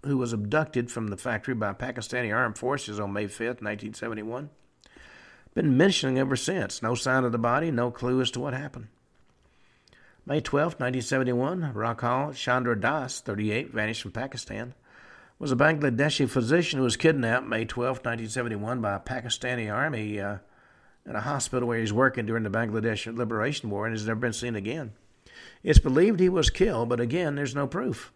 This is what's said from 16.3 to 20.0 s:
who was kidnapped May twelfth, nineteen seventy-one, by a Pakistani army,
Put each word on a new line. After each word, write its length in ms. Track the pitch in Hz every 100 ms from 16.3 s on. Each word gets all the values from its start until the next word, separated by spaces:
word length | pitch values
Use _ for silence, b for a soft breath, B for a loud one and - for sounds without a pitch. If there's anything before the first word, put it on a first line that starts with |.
| 135 117 165 175 139
who 60 |
was 120 | 127 -
kidnapped 500 | 160 151 117 123 -
May 180 | 110
twelfth, 400 | 113 - 123 123
nineteen 240 | 120 117 113
seventy-one, 520 | 127 120 107 104 123
by 140 | 107
a 60 | 98
Pakistani 720 | - 127 117 - 127 123 107
army, 480 | 107 151 123